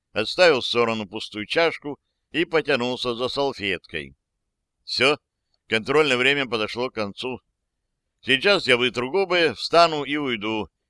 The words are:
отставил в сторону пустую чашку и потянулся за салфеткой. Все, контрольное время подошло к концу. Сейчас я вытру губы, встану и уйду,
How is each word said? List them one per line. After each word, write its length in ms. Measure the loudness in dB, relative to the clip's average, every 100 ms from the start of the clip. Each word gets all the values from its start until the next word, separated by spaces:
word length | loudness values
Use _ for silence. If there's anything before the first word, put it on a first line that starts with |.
| _
отставил 500 | -6 -2 4 6 6
в 60 | 2
сторону 400 | 0 0 0 -6
пустую 400 | -10 -10 -10 -4
чашку 520 | 0 0 0 -10 -12 _ _ _
и 140 | -4 0
потянулся 680 | 0 0 0 -2 -4 -4
за 140 | -2 -4
салфеткой. 880 | -2 -2 -2 -4 -4 -6 -12 -12 -16 _ _ _ _ _ _
Все, 340 | -8 0 0 0 _ _ _ _ -4
контрольное 500 | -2 2 2 4 2
время 300 | 2 2 -2
подошло 420 | -4 -4 -4 -6
к 60 | -4
концу. 440 | -8 -6 -10 -10 _ _ _ _ _ _ _ _
Сейчас 460 | 0 2 4 2 4
я 100 | 2
вытру 340 | 2 -2 -2
губы, 420 | -2 0 2 2 0
встану 480 | 2 4 4 2
и 120 | -4 -4
уйду, 540 | -2 -4 -2 -4 -6 _